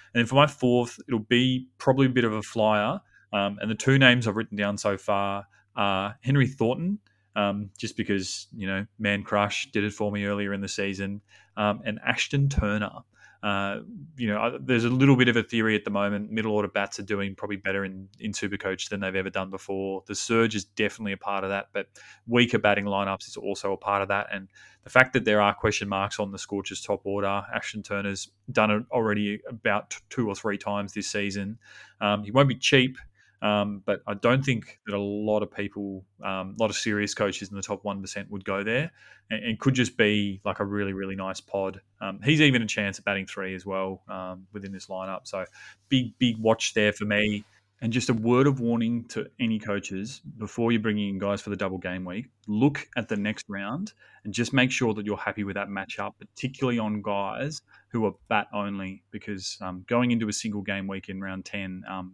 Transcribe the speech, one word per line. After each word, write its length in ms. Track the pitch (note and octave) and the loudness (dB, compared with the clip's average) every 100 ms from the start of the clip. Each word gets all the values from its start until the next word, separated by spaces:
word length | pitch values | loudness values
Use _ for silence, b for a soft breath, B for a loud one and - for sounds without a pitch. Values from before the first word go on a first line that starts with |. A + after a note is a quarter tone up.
| b | b
And 80 | A#2+ | 0
then 60 | A#2 | 4
for 80 | C3+ | 6
my 120 | D3 | 4
fourth, 520 | - B2 B2 A#2 - - | 4 2 4 2 -6 -4
it'll 120 | A2+ | -4
be 480 | G#2+ A#2+ C3 B2+ - _ | 2 4 4 2 -4 _
probably 280 | C3+ C3 C3 | 2 6 6
a 40 | |
bit 140 | B2 | 4
of 100 | A#2 | 2
a 80 | G#2+ | 0
flyer. 580 | - A#2 G#2+ G#2 G#2+ G3 - _ _ | -4 2 4 4 2 -2 -8 _ _
Um, 240 | G#2 G2+ G2+ | -2 -2 -2
and 80 | G#2+ | -4
the 60 | A2 | 0
two 220 | C3+ C3+ | 4 8
names 300 | C3 B2 A2+ | 10 8 4
I've 100 | G#2+ | 0
written 200 | A2 G#2 | -4 -2
down 200 | G2+ G2+ | -2 0
so 200 | G#2 F#2+ | 0 0
far 480 | - G2+ G2+ G2+ - _ _ B2 | 0 0 0 -4 -8 _ _ -2
are 400 | G2+ F#2+ G2+ - | 0 0 -2 -4
Henry 260 | C3 C#3 B2+ | 2 4 4
Thornton, 520 | - A#2 C3 F3+ G#3 - _ _ G#2+ | 2 0 0 -2 -4 -8 _ _ -2
um, 340 | G2+ G2+ G2+ - | 0 0 -6 -8
just 200 | A#2 - | -8 -4
because, 500 | A2 G2 F#2 - - A2+ | 0 0 -2 -8 -12 -8
you 100 | F#2+ | -4
know, 200 | F#2+ G#2 - | -4 -6 -4
man 260 | G#2 G2+ | -2 -2
crush 460 | G2+ G#2 G2+ - - | 0 2 2 -2 -2
did 100 | G#2+ | 0
it 100 | G#2 | -2
for 180 | - G#2 | -2 -2
me 140 | G#2 G2+ | -2 -2
earlier 280 | G2+ G2+ | -2 -2
in 80 | G2 | -4
the 80 | G2 | -6
season, 520 | - G2 F#2+ G2 G2+ - b b G#2+ | -4 -4 -2 -6 -6 -12 b b 0
um, 240 | G#2 G2+ A2+ | 0 0 -4
and 140 | A2 - | -4 -2
Ashton 420 | A#2+ - C#3 C#3 | -2 0 2 2
Turner. 560 | - G#2 G#2+ G#2 A#2 - b b b | 2 0 0 -4 -8 -20 b b b
Uh, 380 | G#2 G2 G2 A2 F3+ G#3+ D3+ C3+ | -4 -2 -2 -4 -10 -16 -16 -4
you 100 | A2+ | 0
know, 120 | G#2 | 2
I, 180 | A#2 C3 | 0 -2
there's 260 | C3 A#2+ A#2 | 2 2 4
a 40 | |
little 260 | B2+ C#3 B2+ | 6 8 8
bit 120 | B2 | 8
of 80 | A#2 | 4
a 80 | |
theory 320 | G#2 A2+ A2 G#2 | 2 2 2 2
at 80 | |
the 80 | G#2+ | 0
moment. 400 | G2+ G2+ G2+ G#2+ | 0 0 0 -4
Middle 220 | A2 A2 | -4 0
order 140 | G#2 G2+ | 0 0
bats 300 | G#2 G2+ - | -2 -2 -6
are 60 | |
doing 320 | G2 G2+ G2 F#2+ | -4 -2 -2 -6
probably 220 | G#2 G2 | -6 -4
better 280 | G2 G2 G2 | -2 -2 -4
in, 220 | F#2+ G2 _ | -8 -16 _
in 120 | G#2+ | -8
Supercoach 580 | G2 G2+ G2 G2 F#2 - | -4 -4 -4 -4 -6 -6
than 120 | G2+ | -4
they've 140 | F#2+ F#2+ | -2 -2
ever 140 | F#2+ | -2
done 220 | F#2+ F#2+ | -4 -6
before. 500 | F#2+ - F#2+ G2 F#2+ - | -8 -6 -4 -4 -6 -8
The 80 | G2 | -8
surge 400 | - A2+ A2+ A2 | 2 4 4 2
is 80 | |
definitely 480 | - - G2+ - G#2 | -6 -2 -2 -2 -8
a 60 | G2 | -6
part 260 | G2+ G2 | -4 -4
of 80 | F#2+ | -2
that, 160 | G2 - | -4 -4
but 160 | G2+ - - b b - | -8 -8 -14 b b 2
weaker 320 | A#2+ A#2+ A2 | 4 4 4
batting 280 | G#2 G2+ G2+ | 4 4 2
lineups 420 | G2 G2 G2 - | -2 -2 -4 -8
is 100 | - | -10
also 340 | G#2+ G2 G2 | -8 -4 -4
a 40 | F#2+ | -4
part 240 | G#2 G2+ | 0 0
of 60 | G2 | 2
that. 200 | G2+ - | 0 -2
And 160 | G2+ F#2+ b b b | -8 -12 b b b
the 60 | - | 2
fact 240 | B2+ B2+ | 4 6
that 120 | B2+ G#2+ | 4 4
there 160 | G#2 | 6
are 120 | G2+ | 6
question 360 | G2+ A2 - G2+ | 4 0 0 -2
marks 300 | G2 G2+ - | -2 -2 -2
on 120 | G2 | -4
the 80 | G2 | -6
Scorchers' 420 | - G2+ - F#2+ | -6 -6 -6 -8
top 200 | - G2 | -4 -4
order, 400 | G2+ G2+ G2 G2+ G2+ | -2 -2 0 -2 -4
Ashton 300 | A2 - G#2+ | -6 -6 -10
Turner's 460 | - G2+ G2+ G2 - _ - | -6 -4 -2 -4 -8 _ -2
done 200 | A2+ G#2+ | 2 4
it 120 | G#2+ B2 | 2 0
already 520 | B2+ A2 G#2 G#2 G#2 - | 0 2 0 0 -4 -8
about 440 | A#2+ A2 G2+ - | -4 0 0 -2
t-, 60 | - _ | -14 _
two 180 | - A2 | -4 -2
or 60 | |
three 240 | F#2+ A2 G2+ | -2 -4 -4
times 360 | G#2 G2+ G2+ | -4 -4 -4
this 180 | G#2+ - | -6 -4
season. 480 | G#2 G2+ G2 G2 A2+ b b b b | -4 -2 -4 -6 -8 b b b b
Um, 220 | G#2 G#2 | 0 0
he 80 | G#2 | 2
won't 180 | B2+ C#3 | 4 6
be 60 | A#2 | 4
cheap, 420 | - C#3 B2+ - - _ _ _ | 4 6 4 -2 -16 _ _ _
um, 420 | G#2 G#2 G#2 G2+ G#2+ | 2 2 2 -2 -2
but 160 | G2 - | -2 -4
I 80 | G2+ | 0
don't 280 | A#2 C3 | 4 4
think 360 | C#3 A2+ - - G#2+ | 4 -2 -4 -14 -6
that 80 | G2+ | -2
a 40 | |
lot 440 | G2+ G#2 G#2+ G#2+ | -2 -2 0 2
of 80 | G#2 | 0
people, 520 | - G2+ G#2 G2+ F#2+ - _ | -4 -8 -6 -8 -8 -14 _
um, 320 | G2 F#2+ F#2+ A2 | -6 -4 -6 0
a 40 | |
lot 100 | A2 | 0
of 40 | - | 0
serious 380 | - G#2 G#2 | -2 0 0
coaches 360 | - G2+ F#2+ F#2+ | 0 -2 -2 -8
in 60 | G2 | -10
the 60 | |
top 220 | - G2 | -6 -6
one 180 | G#2 G2 | -6 -8
percent 300 | F#2+ G2+ G2 | -8 -10 -10
would 140 | G2+ G2+ | -10 -4
go 180 | G2 | -4
there, 280 | G#2 B2 E3 b b b _ | -2 -2 -4 b b b _
and, 140 | A2 | -6
and 160 | A2+ A2 | -4 -2
could 160 | C3+ C3 | 0 2
just 220 | A2+ - | 0 4
be, 440 | G#2+ G#2 G2+ F#2+ G2+ | 4 4 0 -4 -6
like, 140 | F#2 | -4
a 60 | G2+ | -4
really, 280 | G#2 G2 | -2 -4
really 220 | F#2+ F#2+ F#2+ | -4 -6 -6
nice 260 | F#2+ F#2+ | -6 -8
pod. 400 | - G2 F#2+ F#2+ - _ | -6 -4 -2 -6 -16 _
Um, 180 | G2 G2+ | -10 -2
he's 180 | A#2 D#3 | 2 6
even 200 | D3 B2 | 6 4
a 60 | A2 | 2
chance 300 | - G2+ - | -2 -4 -2
at 60 | G#2 | -2
batting 200 | G2 F#2 | -2 -4
three 280 | - F#2+ F#2+ | -8 -8 -8
as 100 | F#2+ | -6
well, 380 | F#2+ F#2+ F#2 - | -4 -4 -6 -12
um, 400 | F#2+ F#2 F#2 F#2+ | -10 -10 -12 -14
within 180 | G2+ G2 | -14 -12
this 160 | F#2+ - | -14 -12
lineup. 340 | F#2+ F#2+ F#2 | -10 -8 -10
So 220 | - F#2+ F2+ B B B _ | -8 -8 -8 B B B _
big, 280 | C3 A#2 - | 0 0 0
big 200 | B2 A2 | -2 2
watch 360 | A2 A2+ - A2 | 2 2 2 2
there 180 | G#2 | 2
for 120 | - G#2 | 2 0
me. 380 | G#2 G#2+ G#2 - _ _ _ | 0 0 -2 -8 _ _ _
And 100 | A2+ | -2
just 180 | A#2+ B2 | 0 0
a 40 | |
word 340 | A#2 A2+ B2 C#3+ | 2 4 6 6
of 140 | C3+ | 4
warning 440 | A#2 A#2 A2+ A#2+ A2+ | 0 0 0 -2 -4
to 180 | - - - | -8 -8 -4
any 220 | A#2 G#2+ | -2 -2
coaches, 640 | G#2 G2+ - F#2+ A2 - C#3+ A2 | -2 -4 -4 -6 -8 -12 -16 -10
before 340 | G#2+ - A#2 | -8 0 2
you're 100 | A2+ | 2
bringing 280 | A2 G#2 G2+ | 2 0 -2
in 100 | G2 | -2
guys 220 | G2 G2+ | -2 -2
for 80 | G#2 | -4
the 80 | G2+ | -4
double 200 | G2 F#2 | -4 -4
game 280 | F2+ F#2 F2+ | -6 -6 -8
week, 220 | G2 C3+ _ - | -10 -12 _ -4
look 400 | G#2 C#3+ C#3 - B2 | 2 2 2 -4 -6
at 140 | G#2+ | -2
the 80 | G#2 | -2
next 280 | G#2 G#2+ - | -2 -4 -8
round 420 | G2+ G2+ C#3+ G#3+ - b b | -8 -6 -6 -8 -12 b b
and 100 | G#2+ | -8
just 200 | G#2+ A#2 | -2 2
make 180 | C3+ B2+ | 4 4
sure 220 | - A#2 | 4 0
that 120 | G#2+ G#2 | 0 -2
you're 120 | F#2+ | -2
happy 260 | G#2 G#2 | -2 -4
with 120 | G2+ G2 | -4 -4
that 120 | G2+ | -4
matchup, 460 | G2 F#2+ - G2+ - | -6 -6 -8 -8 -10
particularly 640 | G#2 - C3 - B2+ A#2+ | -20 -8 -8 -2 0 0
on 220 | G#2+ G#2+ | 0 -2
guys 600 | G#2 G2+ G2 A2+ C#3+ D3+ - b b | -2 -2 -2 -4 -6 -8 -16 b b
who 160 | A#2+ G#2 | 0 0
are 80 | - - | -2 0
bat 180 | G#2 - | 0 0
only, 500 | G#2 G2+ G2 F#2+ F#2+ _ | -4 -4 -4 -6 -10 _
because, 460 | G#2 - F#2+ F#2+ - | -12 -8 -8 -8 -8
um, 220 | F#2+ F#2 F#2 | -10 -10 0
going 240 | A#2+ B2 | 2 4
into 180 | A#2 G#2+ | 2 0
a 40 | |
single 280 | - A2+ G#2 | -2 -4 -4
game 260 | G2 G2 G2 | -4 -4 -4
week 220 | G2 - | -8 -8
in 100 | F#2+ | -8
round 240 | G2 F#2+ | -8 -8
ten, 400 | - G2+ F#2+ F#2 - | -8 -8 -8 -10 -10
um, 260 | F#2+ F#2 | -10 -10